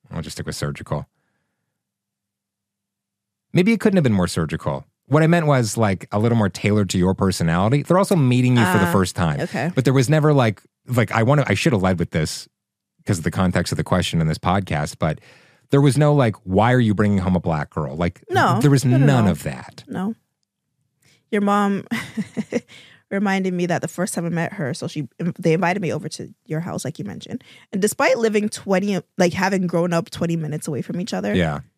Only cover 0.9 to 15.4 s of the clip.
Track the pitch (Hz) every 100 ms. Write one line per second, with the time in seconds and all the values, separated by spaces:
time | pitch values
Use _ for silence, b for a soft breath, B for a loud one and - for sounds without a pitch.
0.9 | 76 69 _ _ _ _ _ _ _ _
1.9 | _ _ _ _ _ _ _ _ _ _
2.9 | _ _ _ _ _ _ 160 185 226 220
3.9 | 190 139 98 87 - 78 82 - 69 -
4.9 | _ _ 147 160 175 151 135 110 - 107
5.9 | 92 - 104 117 113 101 - 104 104 98
6.9 | 95 90 92 98 - 82 85 104 143 -
7.9 | 180 190 185 127 123 123 123 117 110 175
8.9 | 101 90 - 85 73 170 - 151 175 135
9.9 | 135 123 156 151 143 117 101 _ _ -
10.9 | 123 110 110 113 147 127 98 127 107 92
11.9 | 90 85 85 78 - - _ _ _ _
12.9 | _ - 92 82 98 92 90 82 80 76
13.9 | 90 85 85 80 78 90 98 92 76 73
14.9 | - 78 78 b b